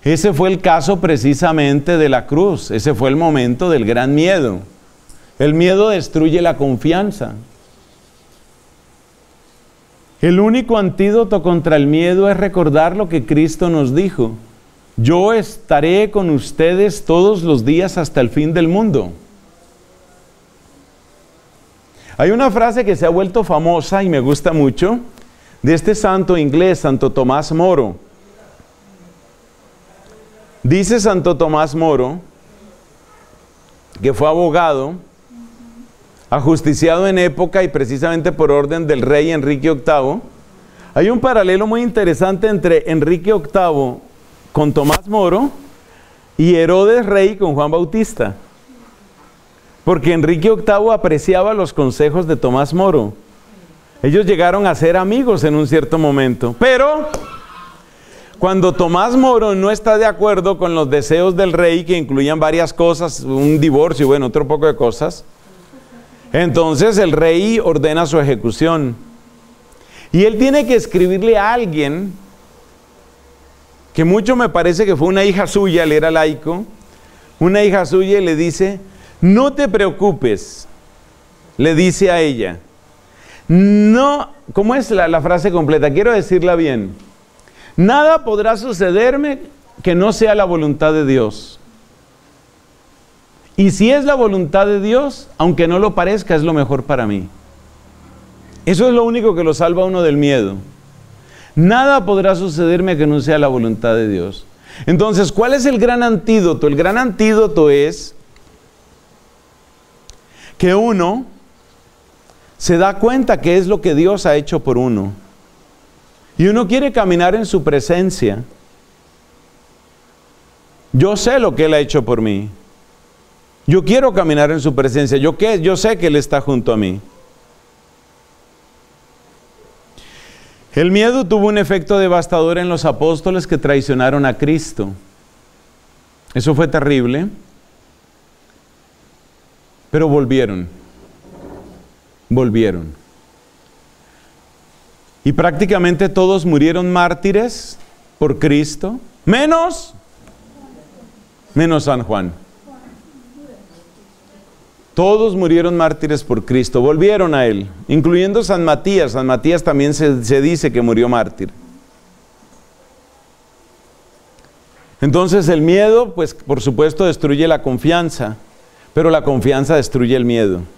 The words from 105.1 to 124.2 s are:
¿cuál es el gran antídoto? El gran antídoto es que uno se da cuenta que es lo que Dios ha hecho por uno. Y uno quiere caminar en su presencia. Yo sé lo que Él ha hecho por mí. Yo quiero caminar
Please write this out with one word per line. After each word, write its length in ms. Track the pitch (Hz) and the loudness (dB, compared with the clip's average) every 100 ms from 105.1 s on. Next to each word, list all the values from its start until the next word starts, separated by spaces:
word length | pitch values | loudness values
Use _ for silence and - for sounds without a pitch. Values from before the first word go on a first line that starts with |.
| 190 185 | 0 0
¿cuál 220 | - 233 | 0 0
es 120 | 277 254 | 0 0
el 140 | 247 | 2
gran 220 | 240 240 | 0 2
antídoto? 640 | 240 214 - 220 175 131 147 | 0 -2 2 2 2 0 0
El 80 | 143 | 0
gran 220 | 175 220 | 0 0
antídoto 720 | 254 185 220 214 214 165 151 | -4 0 0 2 2 2 4
es 460 | 143 147 175 - - _ _ _ _ _ _ _ _ _ _ _ _ _ _ _ _ _ _ _ - _ - - - | 4 0 -4 -16 -20 _ _ _ _ _ _ _ _ _ _ _ _ _ _ _ _ _ _ _ -20 _ -20 -20 -4
que 160 | 180 | 0
uno 520 | 190 233 202 170 226 262 - _ _ _ _ _ _ _ _ _ _ _ _ | 2 0 0 -2 -4 -10 -20 _ _ _ _ _ _ _ _ _ _ _ _
se 200 | - 170 | -2 0
da 200 | 190 196 | 0 0
cuenta 440 | 226 262 254 208 | 0 0 0 0
que 160 | 165 180 | 2 0
es 100 | 185 | 2
lo 140 | 202 | -2
que 120 | 180 | 0
Dios 320 | 147 175 202 175 | 2 2 0 0
ha 100 | 147 | 0
hecho 260 | 147 165 | 0 -4
por 160 | 135 120 | -2 0
uno. 340 | 127 110 98 104 - _ _ _ _ _ _ _ _ _ _ - | 0 -2 -4 -10 -20 _ _ _ _ _ _ _ _ _ _ 0
Y 100 | 180 | 0
uno 200 | 214 202 | 2 0
quiere 240 | 254 277 | 0 0
caminar 440 | 233 196 175 175 208 | 0 0 2 2 0
en 100 | 214 | -2
su 180 | 190 | -2
presencia. 800 | 147 143 - 175 185 - 113 101 123 - _ _ _ _ _ _ _ _ _ _ _ _ _ _ _ _ _ _ _ _ _ _ _ | 0 -2 0 -2 -2 -2 -4 -4 -10 -18 _ _ _ _ _ _ _ _ _ _ _ _ _ _ _ _ _ _ _ _ _ _ _
Yo 240 | 131 175 208 | 0 0 0
sé 220 | 233 269 | 0 0
lo 140 | 214 | 0
que 120 | 120 156 | 0 0
Él 80 | |
ha 60 | 151 | 2
hecho 240 | 143 151 | 0 -2
por 180 | 120 117 | -2 -2
mí. 280 | 110 98 104 98 _ _ _ _ _ _ _ _ _ _ - | -2 -4 -6 -16 _ _ _ _ _ _ _ _ _ _ 0
Yo 160 | 180 | 0
quiero 300 | 156 240 269 | 2 2 2
caminar 360 | 185 | 0